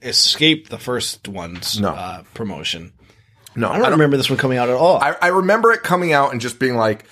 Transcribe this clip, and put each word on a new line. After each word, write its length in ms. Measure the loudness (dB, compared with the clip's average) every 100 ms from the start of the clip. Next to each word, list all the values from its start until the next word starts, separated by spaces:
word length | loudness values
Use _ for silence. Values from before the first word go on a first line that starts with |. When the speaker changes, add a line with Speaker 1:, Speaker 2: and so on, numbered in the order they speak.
Speaker 1:
escape 640 | -4 0 0 2 2 2 -4
the 100 | -12
first 480 | -6 -6 -6 -10 -12
one's, 520 | -12 -10 -10 -6 -2
Speaker 2:
No. 80 | -2
Speaker 1:
uh, 320 | -4 -10 -12 -16
promotion. 580 | -10 -10 -8 -8 -10 -12 _ _ _ _ _ -12 -4
Speaker 2:
No, 120 | -2
Speaker 1:
I 40 |
don't 80 | 0
Speaker 2:
I 40 | 2
don't 60 | 4
Speaker 1:
remember 180 | 4 2
this 140 | 0
one 80 | 0
coming 180 | 0 0
out 120 | 0
at 80 | 2
all. 220 | 4 4
Speaker 2:
I, 140 | 2 0
I 60 | 2
remember 440 | 2 2 4 4
it 100 | 2
coming 300 | 0 0 2
out 180 | 2 2
and 100 | -2
just 200 | -6 -2
being 160 | -2 2
like, 300 | 0 -2 -8